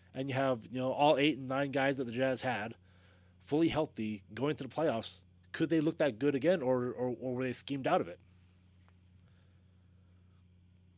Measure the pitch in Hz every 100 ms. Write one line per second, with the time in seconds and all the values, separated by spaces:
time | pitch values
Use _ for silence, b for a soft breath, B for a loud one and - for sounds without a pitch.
0 | b 131 139 131 135 123 110 127 131 113
1 | 147 135 147 127 131 131 143 135 135 135
2 | 120 113 131 123 127 110 110 - b b
3 | b b b b - 147 165 135 151 -
4 | 107 104 90 107 143 147 131 147 160 113
5 | - - - _ _ - 160 165 151 160
6 | 151 107 143 135 151 185 127 127 123 117
7 | 127 120 127 123 131 120 - 139 131 175
8 | 85 - - - _ _ _ _ - _
9 | _ - b b b b b b b b
10 | b b _ _ _ _ _ _ _